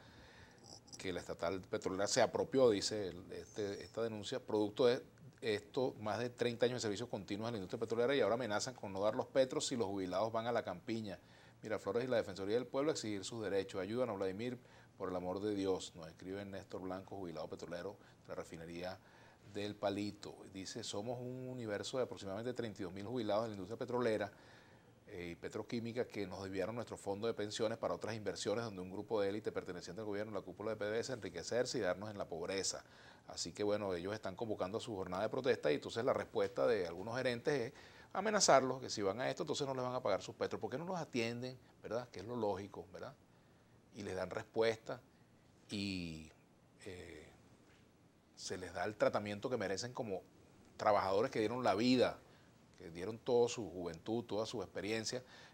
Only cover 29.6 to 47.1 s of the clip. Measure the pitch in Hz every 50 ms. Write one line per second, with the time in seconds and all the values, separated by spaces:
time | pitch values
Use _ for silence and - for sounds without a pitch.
29.6 | 87 90 90 87 - - 87 104 113 107 101 101 107 110 107 95 87 - 85 -
30.6 | 101 110 110 107 104 104 107 117 113 - 131 113 98 95 82 85 80 - 113 117
31.6 | 127 131 - 127 104 90 90 90 101 107 104 101 90 - 87 80 85 90 95 98
32.6 | 90 - - - - - - - - - - - - - - - - 87 82 -
33.6 | 104 104 104 104 104 98 92 87 85 95 104 110 - 101 92 87 120 110 104 -
34.6 | 98 90 101 113 - - 110 95 92 90 90 92 104 113 - 131 120 127 117 -
35.6 | - 151 147 135 - 92 - 117 117 135 117 107 95 - - 113 98 98 - 139
36.6 | 139 131 120 104 90 82 85 90 95 113 113 127 127 127 120 117 - 156 147 135
37.6 | 113 131 - - - - - - - - - 196 196 220 214 202 - - 156 135
38.6 | 131 131 - 131 123 113 - - 101 95 98 113 131 139 135 - 175 156 131 -
39.6 | 147 135 135 127 127 123 123 127 123 107 98 92 - - - - 101 92 - 98
40.6 | 110 104 - 135 165 180 190 175 156 - - 127 113 113 120 120 123 127 127 123
41.6 | - - - - - 90 104 117 123 120 - - 95 110 123 120 110 104 98 92
42.6 | 101 101 - 98 85 92 90 85 92 120 143 - - - - - - - - -
43.6 | - - - - - - - - 101 98 92 92 92 90 - 110 110 - - 110
44.6 | 110 113 110 110 - - 135 120 - - - - - - - - - - - -
45.6 | - - 113 101 98 101 95 90 87 82 80 78 80 78 - - - _ - -
46.6 | _ - - - - 107 90 90 85 85